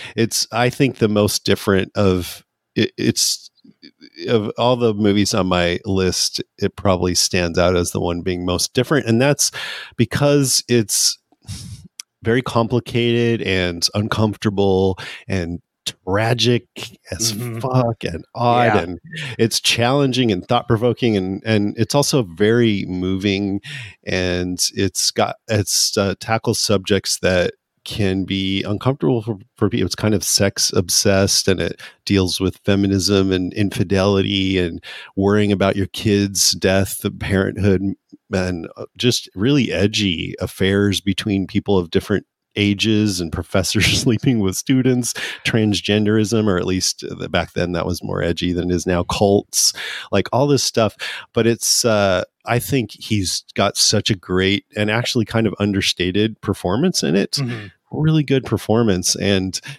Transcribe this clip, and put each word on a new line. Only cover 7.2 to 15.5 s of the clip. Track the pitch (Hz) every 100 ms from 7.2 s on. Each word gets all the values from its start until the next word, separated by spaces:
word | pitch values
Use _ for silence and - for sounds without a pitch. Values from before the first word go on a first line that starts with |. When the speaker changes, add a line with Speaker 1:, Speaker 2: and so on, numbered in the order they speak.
| - 92 87 85
Speaker 1:
out | 87 90
as | 85
the | -
one | 87 87
being | 85 90 90
most | 90 -
different. | - 123 139 113
And | 113
that's | 135 - - - - - - -
because | 120 - 143 143 131 - -
it's | 120 104 - - - _ _ - - - - - - - _
very | 113 123
complicated | - 120 113 123 - 120 120 117 117 117
and | - 95 87 85 -
uncomfortable | 104 110 - 110 98 110 98 98 92 95 92 - - -
and | 95 85